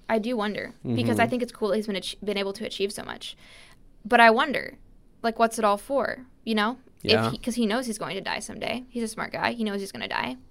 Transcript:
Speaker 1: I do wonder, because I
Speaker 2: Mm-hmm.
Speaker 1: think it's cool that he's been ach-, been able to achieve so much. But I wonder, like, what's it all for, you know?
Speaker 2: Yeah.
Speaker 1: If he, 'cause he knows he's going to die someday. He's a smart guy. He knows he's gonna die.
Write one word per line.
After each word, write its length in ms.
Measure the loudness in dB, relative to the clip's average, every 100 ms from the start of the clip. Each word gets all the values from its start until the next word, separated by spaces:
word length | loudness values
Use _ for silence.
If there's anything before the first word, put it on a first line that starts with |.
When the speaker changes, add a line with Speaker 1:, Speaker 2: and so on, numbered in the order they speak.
| -2
Speaker 1:
I 80 | 0
do 180 | 0 -2
wonder, 380 | -2 -4 -8 -10
because 360 | -2 0 2 2
I 40 |
Speaker 2:
Mm-hmm. 80 | 2
Speaker 1:
think 120 | 2
it's 100 | -4
cool 160 | -4 0
that 80 | 0
he's 100 | -2
been 100 | -4
ach-, 200 | -6 -8
been 140 | -4 -2
able 140 | -4
to 140 | -6 -10
achieve 260 | -4 -4
so 100 | -4
much. 320 | -12 -12 -14 -16 -20 -20 -20 -20 -20 -16
But 160 | 4 8
I 80 | 10
wonder, 480 | 8 2 -2 -6 -14 -20 -20 -20 -4
like, 160 | -4 2
what's 200 | 2 4
it 60 |
all 140 | 2 2
for, 480 | 0 -2 -2 -4 -12 -12
you 100 | -2
know? 220 | 0 0 -2 -14 -8
Speaker 2:
Yeah. 260 | 4 4 4
Speaker 1:
If 40 |
he, 60 | -2
'cause 160 | -4
he 100 | 0
knows 220 | 0 0 -2
he's 120 | -6
going 160 | -6 -6
to 40 |
die 200 | -4 -4
someday. 440 | -6 -8 -6 -6 -8
He's 120 | -6
a 40 | -6
smart 240 | -6 -6
guy. 200 | 0 -2
He 120 | 0
knows 160 | -2 -2
he's 120 | -6
gonna 140 | -8 -4
die. 280 | -2 -2 -6 -16